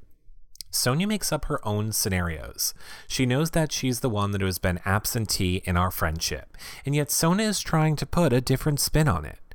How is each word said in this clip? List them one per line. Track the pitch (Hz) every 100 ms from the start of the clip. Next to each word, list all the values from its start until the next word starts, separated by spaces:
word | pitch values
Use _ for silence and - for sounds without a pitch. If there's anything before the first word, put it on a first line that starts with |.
| - - - - - - -
Sonia | - - 139 202
makes | 214 -
up | 151 -
her | 147 110
own | 104 107
scenarios. | 107 110 92 87 78 - - - - - - -
She | - 127
knows | 127 160
that | 170 156
she's | - 131 120
the | 135
one | 104 101
that | 101
has | 95 90
been | 95 90
absentee | - 98 - 120 107 - 92 90
in | - 87
our | 92
friendship, | - 82 80 - 73 - - - - -
and |
yet | 147 143
Sonia | - 165 185 220
is | 202
trying | - 160 156 151
to | -
put | - 165
a | 123
different | 131 135 - 147
spin | - 147 156
on | 85
it. | 76 - -